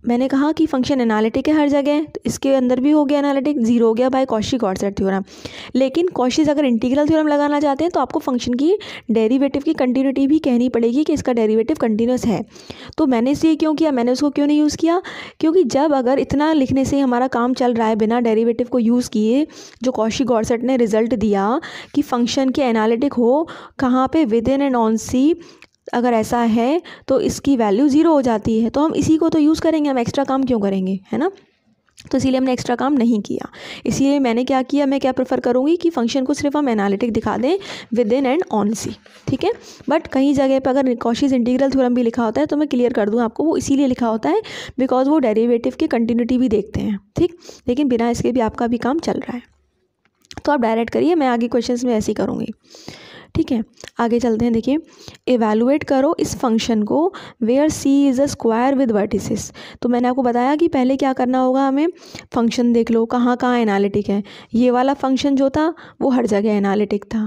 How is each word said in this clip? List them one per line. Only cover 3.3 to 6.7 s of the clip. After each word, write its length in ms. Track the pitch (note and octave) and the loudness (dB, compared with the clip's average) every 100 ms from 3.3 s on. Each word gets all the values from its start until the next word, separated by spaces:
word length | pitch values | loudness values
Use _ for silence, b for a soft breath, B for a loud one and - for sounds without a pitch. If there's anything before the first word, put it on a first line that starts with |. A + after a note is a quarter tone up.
| C#4 C#4 D4 | 0 0 0
ज़ीरो 260 | A3+ A#3+ A3+ | 2 4 2
हो 80 | |
गया 140 | A3+ C4 | 2 2
by 160 | C4 C4 | 2 0
Cauchy-Gosset 720 | A3 G#3+ B3+ G#3+ F#3 G3 G3+ | -2 -2 -2 -2 -2 -4 -2
थ्योरम। 260 | F#3+ F#3+ G3 B B B B | -2 -2 -4 B B B B
लेकिन 340 | B3+ C4 C4+ F4 | 0 0 0 -2
Cauchy's 380 | - B3 B3 D4+ | 0 -2 2 2
अगर 160 | C#4+ | 2
इंटीग्रल 440 | C#4+ | 2